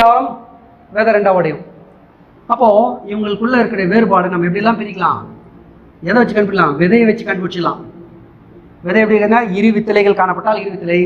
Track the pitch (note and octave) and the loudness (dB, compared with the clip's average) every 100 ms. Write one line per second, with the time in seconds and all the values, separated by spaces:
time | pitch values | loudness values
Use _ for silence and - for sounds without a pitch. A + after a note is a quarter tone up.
0 | A#3 B3 C#4 - - - - - _ G3+ | 4 2 -2 -8 -18 -20 -20 -20 _ -2
1 | A3+ G#3 G3+ F#3 D#3+ C#3+ - - - - | 0 2 2 2 0 -6 -14 -20 -20 -20
2 | _ _ _ _ - A#3 A3+ G3+ A#3+ - | _ _ _ _ -6 0 4 4 2 -4
3 | G3+ G#3+ G#3 G3 A#3 B3+ G#3+ G3 F3+ A3 | -8 -6 -4 -4 0 0 0 -2 0 2
4 | G#3 F#3+ F3+ F3 F3 F#3+ A3 A3+ G3+ F3+ | 2 2 0 -2 -2 0 -2 -2 -6 -4
5 | E3 G#2+ G#2 - - - - - - _ | -4 -4 -8 -18 -20 -20 -20 -20 -20 _
6 | E3 A#3 A#3 G#3+ G3+ F#3+ D#3 C#3+ F3+ A#3 | -2 0 0 0 0 0 0 0 2 4
7 | A3 - G3 F#3 F3+ F3+ D#3+ C3+ - - | 2 0 -4 -6 -6 -4 -4 -6 -12 -20
8 | - - - - - - - - F3 G#3 | -20 -20 -20 -20 -20 -20 -20 -12 -2 0
9 | G#3+ G#3+ G#3 A#3 A3+ F#3+ A3+ G#3+ A3 G#3 | 2 2 2 2 0 0 2 2 0 2
10 | G3+ F#3 F#3 F3 G#3+ G#3+ G3 F3+ E3+ F3 | 2 2 0 -2 -2 -2 -4 -8 -2 0